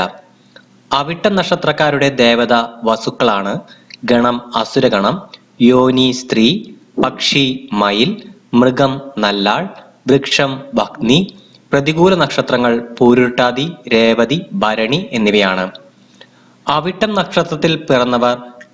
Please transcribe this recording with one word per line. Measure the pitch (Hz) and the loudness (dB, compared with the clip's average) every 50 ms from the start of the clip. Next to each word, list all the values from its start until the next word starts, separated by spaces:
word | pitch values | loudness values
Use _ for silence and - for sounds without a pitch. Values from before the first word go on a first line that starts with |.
| 90 90 - - - _ _ _ _ _ _ - _ _ _ _ _ - | -2 -2 -8 -16 -20 _ _ _ _ _ _ -20 _ _ _ _ _ -4
അവിട്ടം | 135 139 143 156 170 170 - 208 196 | -2 -2 -2 -4 -8 -2 -2 0 0
നക്ഷത്രക്കാരുടെ | 185 170 - 175 - - 156 147 - 156 147 143 135 139 139 131 123 | 0 0 -2 -2 -2 0 -2 0 0 0 0 2 2 0 0 2 2
ദേവത | 120 117 117 117 117 113 120 117 117 117 - - 117 | 2 2 4 2 2 2 2 0 0 -2 -8 -4 -2
വസുക്കളാണ്. | 113 113 110 - 127 - - 131 117 101 98 98 98 117 190 - - - - _ _ - - - | -2 -2 -2 -4 -8 -4 0 0 0 0 0 -2 -4 -6 -6 -10 -14 -20 -20 _ _ -20 -10 -2
ഗണം | 117 120 120 120 123 120 120 - - - 113 | 0 0 2 2 0 -2 -2 -8 -6 -6 -6
അസുരഗണം, | 113 - - 135 135 - 110 98 98 113 165 196 - - - - _ _ _ - | -4 -2 -2 0 2 2 2 2 0 0 -2 -4 -10 -16 -20 -20 _ _ _ 2
യോനി | 120 120 127 127 127 131 127 127 131 127 123 - | 4 4 6 6 4 4 2 2 0 0 -2 -4
സ്ത്രീ, | - - - 113 113 131 185 220 - - - - _ _ - - 135 | -6 -4 0 2 2 2 2 -2 -6 -12 -20 -20 _ _ -4 -4 -2
പക്ഷി | 127 - - - - - 143 139 131 127 - - - | -2 -4 -4 -4 -2 0 0 0 0 -2 -6 -8 -6
മയിൽ, | 107 104 101 101 101 107 127 185 220 - - - - - _ - 117 | -2 -2 0 0 2 0 0 0 -2 -6 -12 -20 -20 -20 _ -2 0
മൃഗം | 120 127 131 127 139 139 135 135 139 - - - 107 | 2 2 2 2 2 0 0 0 -6 -10 -10 -6 -4
നല്ലാൾ, | 107 101 101 101 98 104 113 147 185 196 - - - - _ _ - - | -2 -2 -2 0 0 0 0 -2 -4 -8 -12 -18 -20 -20 _ _ 0 2
വൃക്ഷം | 139 135 - - - - 143 135 131 131 - - 117 110 | 2 2 2 0 -2 0 0 -2 -4 -8 -12 -6 -4 -4
വഗ്നി. | 101 - - - 113 113 135 175 196 - - - - _ _ _ _ - | -4 -4 -6 -6 0 2 2 2 0 -2 -10 -20 -20 _ _ _ _ -2
പ്രതികൂല | 139 139 139 156 160 170 180 190 190 | -2 0 0 0 2 4 4 4 4
നക്ഷത്രങ്ങൾ | 170 143 - - 139 123 - 127 120 123 120 117 113 - - - - | 2 0 0 0 -4 -2 0 0 0 2 2 0 0 -4 -8 -2 2
പൂരുരുട്ടാതി, | 127 120 123 127 123 120 - 131 123 123 120 127 147 170 - - - - | 4 4 6 4 4 2 2 0 0 0 0 -2 -6 -6 -8 -12 -6 0
രേവതി, | 113 113 113 113 113 117 117 117 143 180 - - - 98 110 | 2 2 4 4 4 2 2 0 0 -4 -4 -6 -4 -2 -2
ഭരണി | 107 107 110 110 117 139 180 202 - | -2 -2 -2 -2 -2 -2 -4 -4 -6
എന്നിവയാണ്. | 127 113 107 104 101 104 98 95 92 92 92 95 - - - - _ _ _ _ _ _ - _ _ _ _ _ _ _ - | -4 0 0 2 2 2 2 2 0 -2 -4 -6 -8 -14 -20 -20 _ _ _ _ _ _ -20 _ _ _ _ _ _ _ -4
അവിട്ടം | - 143 151 151 185 180 - 220 214 208 | -2 -2 -2 -2 -4 -4 -2 -2 -2 0
നക്ഷത്രത്തിൽ | 196 170 - - 175 165 - 160 151 170 160 160 | -2 -4 0 -2 -2 -2 -2 -4 -2 0 0 0
പിറന്നവർ | 156 - - 135 123 123 123 123 120 123 123 123 123 - - - - - _ | -2 0 0 2 2 2 2 0 0 2 0 0 -2 -8 -18 -20 -20 -18 _